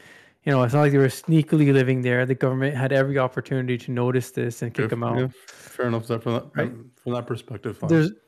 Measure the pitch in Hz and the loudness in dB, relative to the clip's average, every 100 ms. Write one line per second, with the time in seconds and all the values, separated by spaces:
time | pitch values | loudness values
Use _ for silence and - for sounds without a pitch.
0 | - - _ _ - 135 123 143 147 139 | -20 -20 _ _ 0 2 2 4 4 4
1 | 135 - - 160 151 160 143 135 127 127 | 2 0 2 2 4 2 4 4 2 0
2 | 123 123 127 127 131 131 139 139 131 135 | 0 0 0 0 0 0 -2 -2 0 0
3 | 135 135 127 - - 135 127 123 - 120 | 2 0 -2 -4 -6 -4 -2 -4 -4 -2
4 | 123 127 120 - 120 - 120 - 110 120 | 0 0 -2 -6 -6 -6 -8 -4 -4 -2
5 | 120 120 127 - - - - - 123 113 | -2 -2 -4 -6 -20 -20 -16 -6 -2 -2
6 | 113 117 123 117 - 143 156 117 120 _ | -4 -6 -2 -4 -4 -6 -6 -6 -20 _
7 | 123 120 117 117 - 110 113 101 160 165 | -8 -6 -6 -10 -10 -10 -10 -6 0 2
8 | 156 - | 2 -4